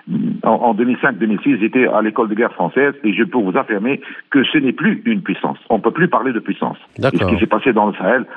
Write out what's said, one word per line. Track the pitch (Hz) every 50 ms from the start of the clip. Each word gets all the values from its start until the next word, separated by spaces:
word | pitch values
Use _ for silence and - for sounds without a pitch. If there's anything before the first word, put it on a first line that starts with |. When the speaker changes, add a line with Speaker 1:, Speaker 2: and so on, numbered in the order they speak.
| - - - - - - - - -
Speaker 1:
en, | 117
en | 113 - 117 120 113
deux | 101 120
mille | 123 123 -
cinq, | - 147 123 90
deux | 110
mille | 107 107 95
six, | - 143 135 98
j'étais | 101 107 - 131 123 -
à | - 107
l'école | 107 107 104 - 117 104
de | 104
guerre | 101 117 107
française | - - 90 82 - 127 139 143 135 139 -
et | 107 95
je | 101 117
peux | 92 - 127
vous | 107 92 87 135
affirmer | 127 - 110 98 98 123 139 - - - - - - -
que | - 139 117
ce | - - 156
n'est | 135 127 -
plus | - 147 - 98 - -
une | 117 113 98
puissance. | 87 - 90 - - 73 71 - - -
On | - 104
peut | - 113
plus | 113 160 170 170
parler | - 113 110 135 123
de | 107
puissance. | - - 95 - - 120 - - - - - -
Speaker 2:
D'accord. | 110 135 147 -
Speaker 1:
Et | 104
ce | 92
qui | 110 95
s'est | 107 -
passé | - - - 139
dans | 117 107 104 104
le | 98
Sahel, | - 95 95 120 131 - - -